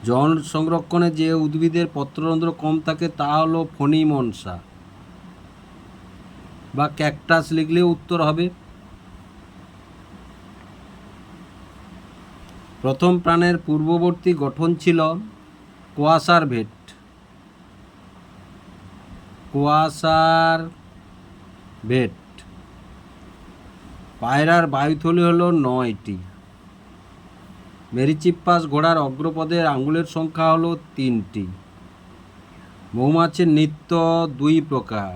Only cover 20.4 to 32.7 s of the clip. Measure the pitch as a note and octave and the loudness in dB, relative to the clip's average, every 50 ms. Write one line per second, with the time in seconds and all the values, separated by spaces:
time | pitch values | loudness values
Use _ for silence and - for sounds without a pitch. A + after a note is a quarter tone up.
20.4 | E3 E3 E3 E3 E3 E3 E3+ - - - - - - - - - - - - - | 4 2 2 0 -4 -10 -14 -18 -20 -20 -20 -20 -20 -20 -20 -20 -20 -20 -20 -20
21.4 | - - - - - - - - - A2 B2 C3 B2 G2+ - - - - - - | -20 -20 -20 -20 -20 -20 -20 -14 -4 -2 0 0 0 -2 -4 -12 -20 -20 -20 -20
22.4 | - - - - - - - - - - - - - - - - - - - - | -20 -20 -20 -20 -20 -20 -20 -20 -20 -20 -20 -20 -20 -20 -20 -20 -20 -20 -20 -20
23.4 | - - - - - - - - - - - - - - - - - A#2+ C3 C#3+ | -20 -20 -20 -20 -20 -20 -20 -20 -20 -20 -20 -20 -20 -20 -14 -8 -4 -2 0 2
24.4 | D3+ D#3+ E3+ F3 E3 D3+ C#3 C3+ C#3+ D3+ D#3 D3+ D#3+ E3 E3+ F3 F3 E3+ E3+ E3+ | 4 4 4 4 2 2 0 -2 0 0 -2 -2 0 0 2 2 4 4 4 2
25.4 | F3 F3 F3 D#3+ C#3 B2+ B2+ B2+ B2+ A#2 G#2+ F#2+ - G#2 G2 F#2 F2+ F#2 - - | 2 2 2 2 0 0 0 0 -2 -4 -6 -8 -8 -10 -10 -10 -12 -16 -20 -20
26.4 | - - - - - - - - - - - - - - - - - - - - | -20 -20 -20 -20 -20 -20 -20 -20 -20 -20 -20 -20 -20 -20 -20 -20 -20 -20 -20 -20
27.4 | - - - - - - - - - - A#2 B2 C3 C#3+ D#3 D3+ D#3 F3 E3+ - | -20 -20 -20 -20 -20 -20 -20 -20 -18 -8 -4 0 0 0 0 2 2 0 0 2
28.4 | - F3 F3 E3+ E3 D3 C#3 D3+ D#3 E3 E3 D#3+ C#3+ C3 C3 C3+ D3+ E3 D#3+ D#3+ | 0 2 2 2 2 -2 -2 0 2 2 2 2 0 -2 -4 -4 -6 -4 -4 -4
29.4 | D#3+ D#3 E3+ E3+ E3 D#3 C#3 B2+ C3 D3 D#3 E3 E3 D#3+ - E3 D#3+ D#3+ D#3+ E3 | -4 -2 -2 0 0 0 0 0 -2 0 0 -2 -2 -4 -4 -6 -6 -4 -2 0
30.4 | D#3+ D#3+ D#3+ E3 E3 E3+ E3 D3+ - - - - C3+ C3 A#2+ A2 F#2+ F#2 - G#2+ | 2 2 4 2 2 -2 -4 -6 -10 -14 -8 -4 -2 0 0 -2 -4 -6 -8 -10
31.4 | G2 F#2 F#2 F2+ - - - - - - - - - - - - - - - - | -8 -8 -12 -16 -18 -20 -20 -20 -20 -20 -20 -20 -20 -20 -20 -20 -20 -20 -20 -20
32.4 | - - - - - - | -20 -20 -20 -20 -20 -20